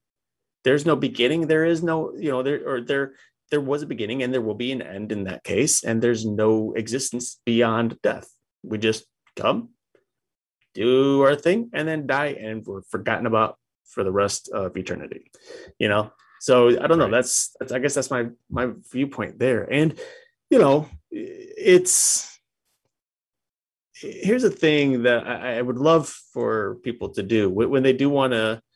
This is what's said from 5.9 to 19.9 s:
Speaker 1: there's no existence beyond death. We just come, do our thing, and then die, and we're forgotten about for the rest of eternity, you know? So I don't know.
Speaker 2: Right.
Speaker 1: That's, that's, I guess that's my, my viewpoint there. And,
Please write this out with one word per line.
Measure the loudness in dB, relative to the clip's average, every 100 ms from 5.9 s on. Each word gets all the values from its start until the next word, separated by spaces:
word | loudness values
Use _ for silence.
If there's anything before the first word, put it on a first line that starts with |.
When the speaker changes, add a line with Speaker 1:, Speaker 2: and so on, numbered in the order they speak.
| 0
Speaker 1:
there's | 0 0
no | -2 0 2 2 0
existence | -6 -6 -6 -6 -8 -10 -8
beyond | -2 2 2 2 -2 -2
death. | -2 -4 -10 _ _ _
We | -8 -2
just | 0 -2 -6 _ _ -4
come, | -2 -2 -6 _ _ _ _ _ _ _ _ _ _
do | -4 2 4 4 4
our | 4
thing, | 4 2 0 -2
and | -4 -4
then | -4 -2
die, | -2 -2 -6
and | -10 -10
we're | -10 -14
forgotten | -10 -8 -4 -2 0
about | 0 0 -4 _ _ _
for | -6
the | -2
rest | 0 0 -2 -8
of | -6 -6 -6
eternity, | -8 -10 -10 -16 -20 _ -20 -20 -20 _
you | 0
know? | 2 0 _ _ _
So | 4 6 6
I | 4 2
don't | 2
know. |
Speaker 2:
Right. | 4
Speaker 1:
That's, | 2 0 -2 -4 -8
that's, | -8
I | -4
guess | -2
that's | -2 -2
my, | -4 -4 -8 _
my | -4 -4 -6 -12
viewpoint | -6 -6 -4 -8 -2
there. | 0 0
And, | 0 0 0